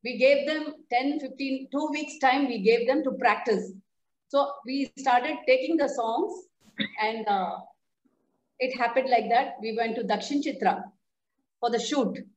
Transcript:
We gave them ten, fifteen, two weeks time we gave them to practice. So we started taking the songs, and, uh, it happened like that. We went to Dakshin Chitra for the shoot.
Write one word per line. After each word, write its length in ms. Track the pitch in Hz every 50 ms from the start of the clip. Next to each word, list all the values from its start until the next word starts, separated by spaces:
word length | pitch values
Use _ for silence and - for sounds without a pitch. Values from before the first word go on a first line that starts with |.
| _
We 140 | 240 247 202
gave 300 | 254 269 285 269 - 294
them 160 | 311 311 302 294 - - - _
ten, 280 | 240 247 262 285 294 311
fifteen, 480 | 269 262 254 254 277 269 262 262 269 -
two 160 | - 277 311 302
weeks 260 | 285 302 302 - - -
time 280 | 277 262 254 285 285 247
we 140 | 240 214
gave 260 | 185 220 233 233 233 233
them 160 | 262 311 294
to 80 | 269
practice. 600 | 214 185 254 226 208 - - 247 214 185 190 - - - _ _ _ _ _ _ _ _ _ _
So 240 | - 277 285 285 277 - -
we 260 | 233 262 277 277 - _ -
started 400 | 269 269 240 247 247 302 302 - - -
taking 300 | 262 254 262 311 330 311
the 120 | 285 262
songs, 420 | - - 233 226 226 247 370 427 - - - _ _ _ _ - _ - 214 - - -
and, 260 | 214 214 226 226 - -
uh, 300 | 101 190 185 170 185 190 - - - _ _ _ _ _ _ _ _ _ _ _ _ _ _ _ _ _
it 180 | 254 254 262 247
happened 320 | 247 240 - 262 254 254
like 200 | 247 233 214 202
that. 260 | 233 247 277 - - -
We 140 | 214 226 214
went 200 | 226 233 226 - 247
to 60 | 220
Dakshin 400 | 190 214 208 - - 285 285 285
Chitra 400 | 302 - - 214 185 - - - - _ _ _ _ _ _ _ _ _ _ _ _ _ _
for 120 | - 240
the 80 | 233 233
shoot. 400 | - - 294 285 240 180 - - - - _